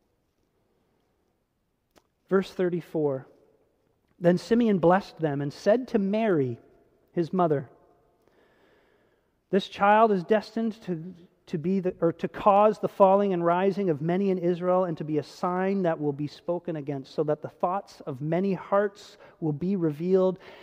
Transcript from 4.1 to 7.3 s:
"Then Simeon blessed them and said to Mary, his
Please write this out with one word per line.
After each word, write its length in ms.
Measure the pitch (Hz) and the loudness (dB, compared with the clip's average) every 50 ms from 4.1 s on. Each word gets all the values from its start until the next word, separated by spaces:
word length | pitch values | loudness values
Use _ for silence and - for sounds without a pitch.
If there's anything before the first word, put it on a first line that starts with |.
| _ - | _ -2
"Then 180 | 175 170 180 175 | 2 2 2 2
Simeon 400 | - - 233 233 240 220 208 185 | 0 0 0 2 4 2 2 4
blessed 400 | 147 165 180 190 196 - - - | 4 4 4 4 2 -4 -8 -6
them 240 | 156 156 143 143 | -4 -4 -2 -4
and 100 | 143 143 | -6 -6
said 360 | - - - 196 208 247 262 - | -8 -2 0 2 2 2 0 -2
to 100 | - 220 | -2 -2
Mary, 600 | 196 190 202 220 226 226 185 156 139 127 117 - - _ _ _ _ _ _ _ _ _ _ | -2 -2 -2 0 0 2 2 2 0 -2 -4 -8 -12 _ _ _ _ _ _ _ _ _ _
his 200 | 175 170 147 | -4 -4 -2